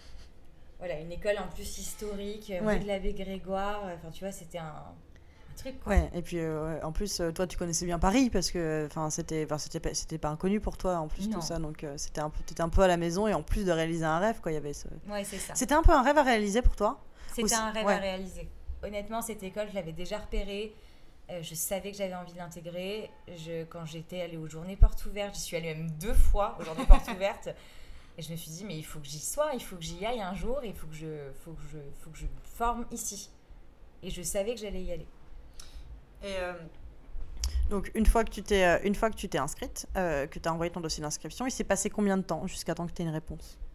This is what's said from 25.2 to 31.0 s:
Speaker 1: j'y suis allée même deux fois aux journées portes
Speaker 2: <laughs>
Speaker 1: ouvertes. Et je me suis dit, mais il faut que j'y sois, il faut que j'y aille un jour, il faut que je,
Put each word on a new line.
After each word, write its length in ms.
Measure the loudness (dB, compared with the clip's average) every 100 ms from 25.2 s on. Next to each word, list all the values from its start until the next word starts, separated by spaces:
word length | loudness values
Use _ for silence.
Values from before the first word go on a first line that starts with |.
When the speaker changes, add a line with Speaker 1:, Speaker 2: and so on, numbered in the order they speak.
| -4 -6
Speaker 1:
j'y 40 |
suis 140 | -4 -4
allée 160 | -4
même 160 | -4 -4
deux 200 | -4 6
fois 460 | 12 12 10 4 0
aux 40 |
journées 200 | -6 8
portes 240 | 12 12 12
Speaker 2:
<laughs> 60 |
Speaker 1:
ouvertes. 340 | 0 0 -2 -6 -8 -12 -16 -14 -14 -14 -12
Et 40 |
je 80 | -8
me 40 | -8
suis 140 | -8
dit, 140 | -10 -8
mais 100 | -8
il 60 |
faut 160 | -8 -10
que 80 | -8
j'y 140 | -8
sois, 320 | -4 0 0
il 80 | 0
faut 140 | -6 -10
que 60 |
j'y 220 | -8 -4
aille 160 | -4 -2
un 140 | -4
jour, 260 | -2 -2 -2
il 100 | -4
faut 120 | -8 -8
que 60 |
je, 360 | -8